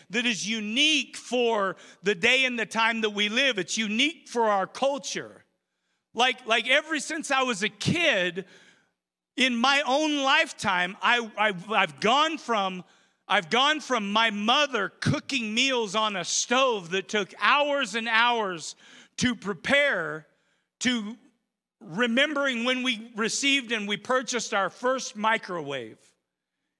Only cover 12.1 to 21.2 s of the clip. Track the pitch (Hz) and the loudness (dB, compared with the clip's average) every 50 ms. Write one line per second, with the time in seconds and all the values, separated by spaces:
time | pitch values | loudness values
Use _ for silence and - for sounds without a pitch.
12.1 | 240 285 302 320 330 - - - 233 208 196 190 185 180 - _ _ _ _ _ | 4 4 4 2 -2 -4 -4 -2 -2 0 0 -2 -4 -6 -12 _ _ _ _ _
13.1 | _ _ _ - 185 202 180 151 214 233 277 294 311 302 - - 254 226 202 196 | _ _ _ 0 0 0 0 2 2 2 2 2 0 0 -2 -2 -2 -2 0 0
14.1 | 202 220 226 226 208 208 208 220 247 294 294 277 262 220 196 175 - - - - | 2 2 2 2 0 0 0 2 2 2 2 0 0 -2 -4 -4 -6 -4 -2 -2
15.1 | - 302 - - 277 262 226 214 214 233 262 269 262 240 226 196 170 220 220 214 | -2 -2 -2 -4 -4 -4 -4 -2 0 0 2 2 2 0 -2 -2 -2 0 0 0
16.1 | 202 185 165 - - - - - 240 262 269 262 233 202 170 160 180 190 190 - | -2 -4 -4 -4 -4 -2 0 0 2 2 2 2 0 -2 -4 -4 -4 -4 -4 -2
17.1 | - 214 196 - - - 202 214 254 294 294 294 285 277 262 196 190 233 220 233 | -2 -2 -2 -4 -4 0 2 2 4 4 2 0 0 -2 -2 -4 -4 -6 -2 0
18.1 | 226 220 233 240 240 233 214 190 180 160 143 - - _ - - - - - _ | 2 4 4 4 2 2 0 -2 -4 -8 -10 -12 -14 _ -20 -20 -20 -20 -20 _
19.1 | _ - - 247 233 185 - 185 202 147 - - 262 285 294 277 240 185 160 151 | _ -2 0 0 0 -2 -6 -8 -8 -4 0 2 2 4 4 2 0 -2 -2 -4
20.1 | 151 156 151 _ _ _ _ _ _ _ _ _ _ - - 247 247 233 208 208 | -6 -10 -12 _ _ _ _ _ _ _ _ _ _ -4 -2 0 0 -2 -4 -8
21.1 | 240 - | -12 -14